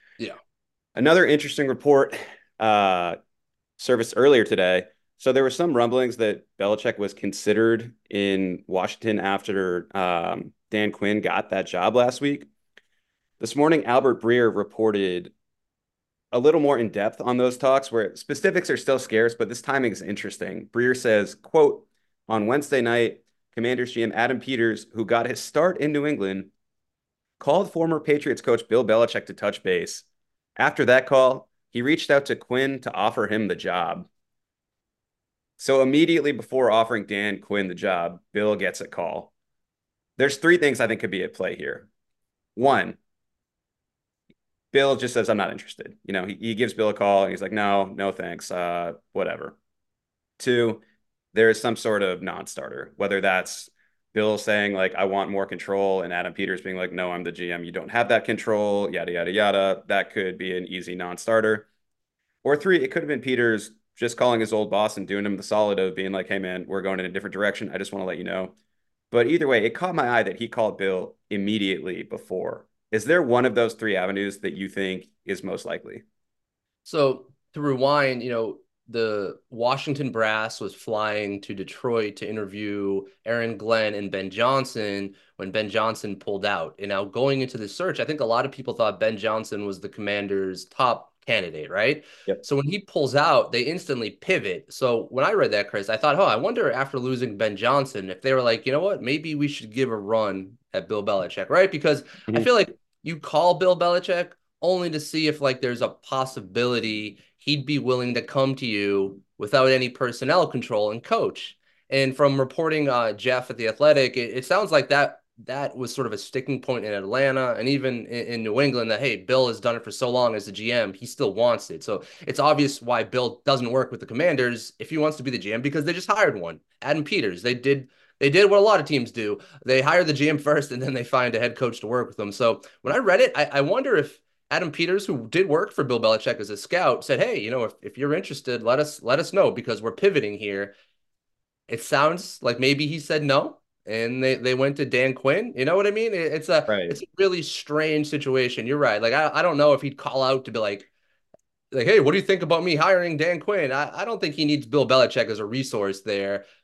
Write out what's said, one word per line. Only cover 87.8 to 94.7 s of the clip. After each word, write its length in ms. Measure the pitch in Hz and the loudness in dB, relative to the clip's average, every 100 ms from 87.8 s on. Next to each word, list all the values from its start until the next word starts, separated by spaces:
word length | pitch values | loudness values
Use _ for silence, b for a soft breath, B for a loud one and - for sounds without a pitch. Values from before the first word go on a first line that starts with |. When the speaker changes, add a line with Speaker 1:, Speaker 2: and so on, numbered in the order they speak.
| 180 139 | -4 -4
Speaker 1:
I 40 | |
think 160 | 117 151 | -4 -2
a 40 | |
lot 200 | 113 117 | 0 0
of 80 | 135 | -2
people 220 | - - | -6 -8
thought 260 | 113 107 98 | 0 0 2
Ben 160 | 110 107 | -2 0
Johnson 500 | 107 110 110 104 101 | -2 -2 -4 -6 -6
was 140 | 92 | -8
the 80 | 98 | -12
Commanders' 760 | 107 101 101 101 98 95 90 - | -8 -4 -4 -2 -2 -4 -6 -10
top 480 | - 127 113 - _ - | -2 0 0 -6 _ -2
candidate, 440 | 110 87 78 76 | -2 -2 -8 -6
right? 340 | 92 117 151 B B B | -2 0 0 B B B
Speaker 2:
Yep. 180 | 95 | -6
Speaker 1:
So 120 | - 143 | -2 -2
when 100 | 143 | -2
he 140 | 202 | -4
pulls 340 | - 175 135 | -4 -2 0
out, 380 | 139 160 131 - | 2 4 4 4
they 100 | 120 | 0
instantly 480 | 127 175 - 123 107 | -2 -4 -4 -6 -6
pivot. 640 | - - 180 101 85 - | -6 -2 -2 -2 -8 -10